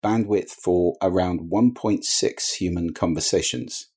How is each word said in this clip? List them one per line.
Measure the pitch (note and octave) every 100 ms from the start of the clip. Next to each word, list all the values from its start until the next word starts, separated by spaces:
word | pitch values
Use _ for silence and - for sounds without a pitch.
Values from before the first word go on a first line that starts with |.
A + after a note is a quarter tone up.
bandwidth | G#2 A2+ G#2 G#2 -
for | - - F2+ F2 -
around | F#2+ F#2 F2+ F2 E2+
one | G2 A#2+
point | A#2+ A2+ G2+
six | - - - - -
human | - F2+ F2 E2+
conversations. | - E2+ D#2 - F#2 - B1 A1+ - -